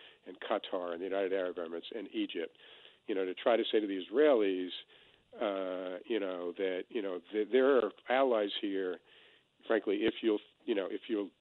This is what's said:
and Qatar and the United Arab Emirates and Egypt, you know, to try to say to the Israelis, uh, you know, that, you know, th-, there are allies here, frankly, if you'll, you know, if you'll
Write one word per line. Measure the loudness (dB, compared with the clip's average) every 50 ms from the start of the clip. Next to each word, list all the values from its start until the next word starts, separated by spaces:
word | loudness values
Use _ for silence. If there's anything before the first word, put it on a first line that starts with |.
| -20 -20 -20 _ -18
and | -18 -14 -10
Qatar | -6 -4 -4 -4 -4 -4 -6 -4 -4 -4
and | -6 -6
the | -6
United | -4 -2 -2 0 0
Arab | 0 -2 -2 -4 -6
Emirates | -6 -8 -8 -8 -10 -10 -10 -10
and | -10 -10 -8
Egypt, | -6 -4 -4 -4 -4 -6 -8 -8 _ _ -20 -20 -20 -20 -20 -20 -20 _ _
you | -4 -2
know, | -2 -2
to | -2 -4
try | 0 2 4 4
to | 4 4 2
say | 0 0
to | 0
the | 0 -2 -4 -4 0
Israelis, | 4 6 6 8 6 6 4 2 2 0 -2 -6 -8 -10 -14 _ -20 -20 -20 _ _ _ _ _ -6 -4
uh, | -2 -2 -2 -2 -4 -4 -4 -6 -6 -6 -8 -8 -4
you | -2 -2 -2
know, | -2 -2 -4 -4 -6 -6 -4
that, | -2 -2 -2 -2 -2 -6 -6
you | -6 -4
know, | -4 -4 -4 -6 -8 -4
th-, | -2 -2 0 4
there | 4 6 6 6 6
are | 4 4 0 -2 -6 -4 0
allies | 2 2 4 4 4 2 2 0 -2 -4
here, | -4 -2 -2 -2 -2 -2 -4 -8 _ _ -20 -20 -20 -20 -20 _ _ _ _ _ -2 0
frankly, | 0 2 2 0 0 2
if | 2 0 0 0
you'll, | 2 2 2 2 -2 -8 _ _ -2
you | -2 0
know, | 0 0 -2
if | -4 -8 -6
you'll | -4 -2 -2 -2 -4 -8 -12